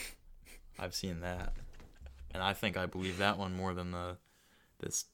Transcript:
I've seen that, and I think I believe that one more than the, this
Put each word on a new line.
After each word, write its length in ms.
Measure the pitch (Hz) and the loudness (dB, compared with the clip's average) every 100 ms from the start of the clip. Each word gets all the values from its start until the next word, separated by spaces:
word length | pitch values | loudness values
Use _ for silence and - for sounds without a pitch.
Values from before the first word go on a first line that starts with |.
| - - - - - - - - | -10 -10 -16 -18 -16 -18 -14 -6
I've 140 | 90 - | -4 -2
seen 260 | 95 85 | -2 0
that, 320 | 87 90 - - - - - - - - - | 0 0 2 0 -2 -10 -16 -14 -14 -12 -8
and 100 | 92 | 2
I 120 | 95 | 2
think 240 | 98 107 92 | 4 2 4
I 80 | 90 | 0
believe 320 | 92 92 90 | 2 0 6
that 200 | 101 98 | 6 6
one 160 | 95 92 | 2 2
more 180 | 92 | 2
than 180 | 90 87 | 0 0
the, 260 | 87 90 90 - - - - - _ | -2 -4 -6 -12 -20 -20 -20 -20 _
this 260 | - - - | -2 -2 -4